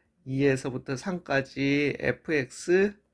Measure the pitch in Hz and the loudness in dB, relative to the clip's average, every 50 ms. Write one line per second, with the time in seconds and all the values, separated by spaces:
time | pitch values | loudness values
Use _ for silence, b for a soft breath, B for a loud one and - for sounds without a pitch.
0 | _ _ _ _ - 131 131 135 139 143 135 131 - 143 120 127 127 - 139 123 | _ _ _ _ -10 -6 -2 2 4 4 2 2 0 -6 -8 -8 -6 -6 -8 -6
1 | - 202 185 175 - - 139 135 135 135 - 135 135 139 143 143 147 143 - - | -6 -6 -6 -6 -4 -2 0 0 -2 -2 -4 -2 0 2 2 2 2 0 -2 -2
2 | - 135 123 - - - 160 147 127 - - - - - 175 185 196 208 202 _ | -2 -2 -2 -2 -4 -4 -2 -2 -2 -4 -8 -8 0 2 4 4 4 2 0 _
3 | _ _ | _ _